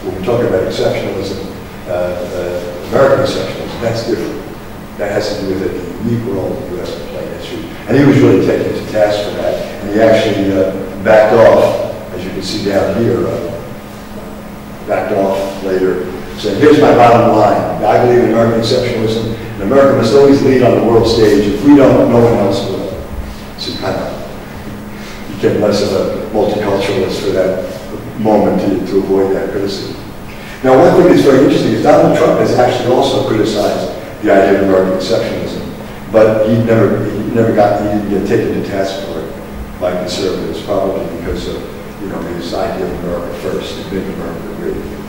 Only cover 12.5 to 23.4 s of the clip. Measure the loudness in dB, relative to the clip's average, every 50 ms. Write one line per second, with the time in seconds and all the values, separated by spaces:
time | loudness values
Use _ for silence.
12.5 | -6 -4 -2 0 0 0 0 0 0 0 0 0 2 0 0 -2 -2 -4 -6 -6
13.5 | -8 -10 -10 -12 -14 -14 -14 -14 -16 -16 -14 -14 -12 -12 -12 -12 -14 -14 -14 -14
14.5 | -14 -14 -14 -14 -14 -14 -6 -4 -2 -2 -2 -2 0 0 0 0 0 -2 -2 -4
15.5 | -6 -6 -4 -2 0 0 0 0 0 -2 -4 -6 -8 -10 -10 -10 -10 -6 -4 -4
16.5 | 0 4 4 6 6 6 6 6 6 6 6 6 6 6 4 4 4 4 4 4
17.5 | 2 2 0 -2 -4 -2 0 2 2 4 4 4 4 4 4 4 4 4 2 2
18.5 | 2 2 0 2 0 0 0 0 -2 -2 -2 -2 -2 -2 -2 -4 -6 -8 -8 -10
19.5 | -8 -6 -2 2 4 6 6 6 4 4 2 4 6 6 8 8 6 6 4 4
20.5 | 4 6 4 4 4 4 4 4 4 4 4 4 4 4 4 4 6 4 2 2
21.5 | 0 2 6 8 8 8 8 8 6 6 4 4 4 6 6 6 4 4 2 0
22.5 | 0 -2 -4 -4 -6 -6 -6 -8 -8 -10 -10 -10 -10 -10 -10 -10 -10 -12